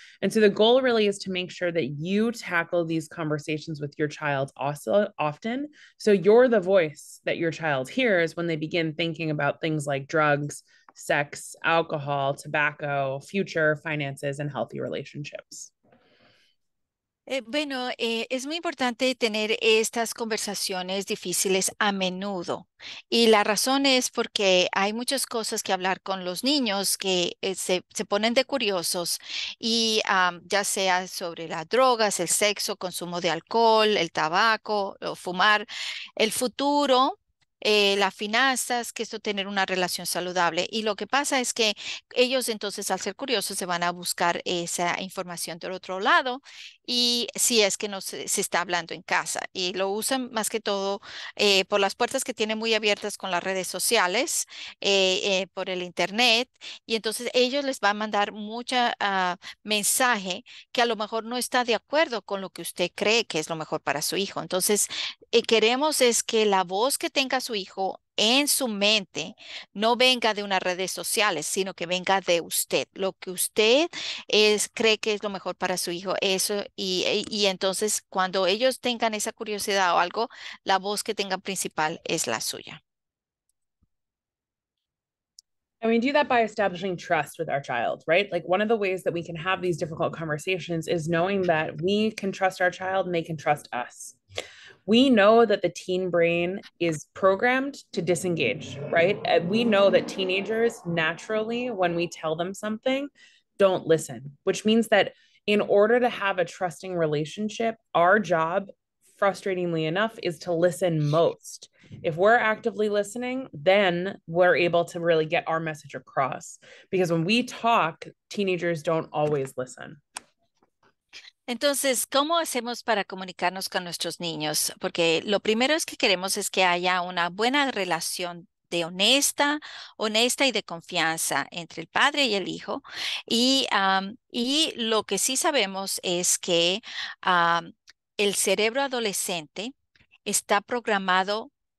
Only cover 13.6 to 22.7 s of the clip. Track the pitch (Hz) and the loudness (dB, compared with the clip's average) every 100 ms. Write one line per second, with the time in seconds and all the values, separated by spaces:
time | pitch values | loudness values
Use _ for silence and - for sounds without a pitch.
13.6 | 156 147 160 151 139 139 143 139 147 131 | 2 0 -4 -4 -4 -6 -6 -4 -6 -4
14.6 | 117 139 127 82 139 - 147 - - - | -6 -6 -6 -6 -8 -12 -12 -14 -16 -20
15.6 | - _ _ _ _ _ _ _ _ _ | -20 _ _ _ _ _ _ _ _ _
16.6 | _ _ _ _ _ _ - 262 226 285 | _ _ _ _ _ _ -8 -8 -4 -4
17.6 | 294 269 247 - 233 226 - 254 269 339 | -4 -6 -6 -4 -4 -4 -4 -6 -6 -6
18.6 | 339 311 254 233 262 254 226 214 214 - | -6 -4 -4 0 -2 0 -2 0 -2 2
19.6 | - 220 220 233 226 - 226 214 - 190 | 4 4 4 -2 -4 -4 -4 -4 -4 -4
20.6 | - 185 180 196 196 208 180 175 202 190 | -4 -4 -4 -6 -4 -6 -2 -2 2 2
21.6 | 185 - 214 196 185 180 202 190 170 127 | 0 0 -2 0 -2 -4 -6 -6 -4 -6
22.6 | - | -8